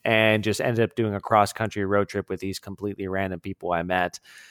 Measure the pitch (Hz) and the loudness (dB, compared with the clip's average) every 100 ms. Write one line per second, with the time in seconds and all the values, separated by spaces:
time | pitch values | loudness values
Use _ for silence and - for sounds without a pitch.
0 | - 110 110 107 107 104 135 117 113 - | 0 4 6 4 2 0 0 2 0 0
1 | 110 101 - 110 101 - 110 104 98 101 | -2 -2 2 4 4 2 -4 -2 0 2
2 | 101 101 92 92 95 92 - 95 104 98 | 0 -2 -6 -6 -6 -8 -12 -10 -8 -6
3 | 98 95 95 90 98 95 87 87 87 90 | -6 -4 -4 -6 -10 -8 -4 -2 0 0
4 | 90 - - - - | 0 -4 -18 -20 -20